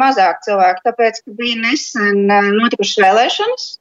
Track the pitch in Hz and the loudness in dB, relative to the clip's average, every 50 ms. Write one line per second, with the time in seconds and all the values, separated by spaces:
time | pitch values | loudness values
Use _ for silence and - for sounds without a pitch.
0 | 262 269 262 196 190 175 170 - - 220 202 196 185 185 185 185 - 240 233 - | 0 2 2 2 2 2 0 -2 -4 -2 0 2 2 2 2 0 -2 -4 0 0
1 | 233 226 220 - - 262 208 220 240 240 233 226 226 233 269 302 - - - 226 | 0 0 0 -4 -12 -16 -12 -8 -6 -6 -4 -4 -2 -2 -2 -2 -4 -8 -6 -2
2 | 208 208 202 202 202 202 202 202 202 202 202 214 226 240 247 - 196 - - 214 | -2 0 2 2 2 2 2 2 2 2 0 0 0 0 0 -2 -4 -2 0 2
3 | 196 190 202 226 254 349 - - 415 453 508 - - - - - | 2 4 4 4 2 2 0 -2 -4 -4 -4 -6 -8 -14 -16 -20